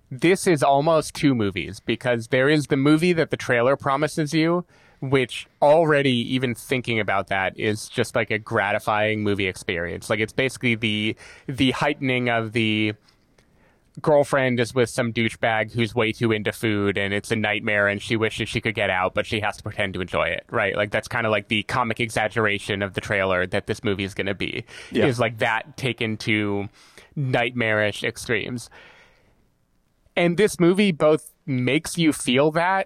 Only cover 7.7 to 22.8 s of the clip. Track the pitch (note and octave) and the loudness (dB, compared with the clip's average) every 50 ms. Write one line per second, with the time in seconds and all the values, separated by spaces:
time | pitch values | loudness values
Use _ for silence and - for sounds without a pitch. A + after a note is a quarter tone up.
7.7 | G#2 G#2+ - - - - A#2 - - B2 A2+ - A2+ G#2 A2 - A#2 A2+ G2 G2+ | -2 -2 -4 -8 -2 -2 -2 -2 0 -4 -2 -2 -4 -6 -6 -2 -2 0 0 0
8.7 | G#2+ G#2+ - - A2 G#2 G#2+ G#2+ G#2+ G#2+ G#2 G#2 G2+ F#2+ G2 F#2+ F2+ - - - | 0 -2 -2 0 0 0 2 0 0 0 0 -2 0 0 -2 -4 -4 -6 -6 -6
9.7 | F#2 E2+ F2 E2+ E2+ F2+ - - A#2 G#2+ A2 G#2+ - - C3 C3 - - - B2 | -4 -4 -4 -6 -8 -8 -4 -4 -2 -2 -2 -4 -2 -2 -2 -2 -2 -2 -2 -2
10.7 | A#2 G#2+ A#2 A2 G#2+ G#2+ G#2+ A2 G#2 - - - - - - - C#3 B2 C#3 C3 | -2 0 0 -2 -2 -2 -2 -4 -4 -6 -12 -20 -20 -20 -12 -10 -2 0 2 2
11.7 | A#2+ - D#3+ D3 D3+ - C#3+ C3 B2+ B2 B2 B2 A#2 A#2 A2+ A2 G#2+ A#2+ A2+ A2 | 2 0 0 -2 -2 -2 -2 -2 0 0 0 0 0 0 -2 -2 -2 0 0 0
12.7 | G#2+ G#2+ G#2+ G#2+ G#2+ - _ _ _ _ _ _ _ _ _ _ _ _ _ _ | 2 0 0 -2 -4 -6 _ _ _ _ _ _ _ _ _ _ _ _ _ _
13.7 | _ _ _ _ - - - E3 D3+ C#3+ C#3+ - - C#3 C3 B2+ B2 A#2+ B2 A2 | _ _ _ _ -16 -6 0 4 4 4 4 4 2 2 2 2 2 0 0 0
14.7 | B2 C3 A#2+ A2 - - B2 A#2 A2 A#2+ A2+ A2+ - - - A#2 A2+ A2 G#2+ A2 | 2 0 0 0 2 -2 -2 -2 0 0 -2 -2 -2 0 -2 0 0 0 -2 -2
15.7 | - A#2 A#2 G#2 G#2+ A#2+ A2+ A2 G#2+ - - A2+ A2 G#2+ G#2 G#2+ G2+ - - A2 | -2 -2 -2 -2 0 0 0 0 0 0 0 0 0 0 0 -4 -4 -2 0 0
16.7 | G#2+ G2+ G2+ G2+ F#2+ G2+ G2+ G2 G2+ G#2 - - A#2 A2 G#2+ G#2+ G#2 G#2+ - A2 | 0 2 0 0 0 0 0 0 -2 -2 -2 -2 -2 0 0 0 0 -2 -2 0
17.7 | G#2+ G#2 G2+ G2+ G2+ G2+ - - A#2+ A2 A2 G#2+ - - A#2 - - A#2+ - A#2 | 2 2 2 2 2 0 -2 -2 -2 0 0 0 -2 -2 -6 -4 -4 -4 -2 -2
18.7 | G#2 A#2 G#2 F#2+ F#2 F#2 F#2 F#2+ - G#2+ G#2 - A#2+ G#2+ G2+ G#2 - - - A2 | -2 0 0 0 0 0 0 0 0 -2 -4 -2 -2 -2 -2 -2 -4 -6 -10 -12
19.7 | G#2 - G#2 F#2+ F2+ F2+ F#2 F#2 - D#2 D#2 E2 F2 - - - - A#2 G#2+ G2 | -6 -4 -4 -4 -2 -6 -6 -4 -2 0 0 0 -2 -6 -8 -6 -2 -2 0 0
20.7 | F#2+ - G#2 G#2+ - A2 - - - A#2+ A#2 A2 G#2+ G#2 G2+ - A2+ G#2+ G2 - | 0 0 -2 -2 -2 -4 -4 -2 -4 -2 0 0 0 0 0 -2 -2 -2 -2 -2
21.7 | - C3 B2 A2+ A2+ - A#2+ A2 - A#2+ A2 G#2+ - A#2+ A2 G#2 G2+ G2+ - - | -2 -2 0 -2 -2 -4 -4 -4 -2 -2 -2 -2 0 0 0 0 0 -2 -4 -4
22.7 | G#2+ G2 | -4 -4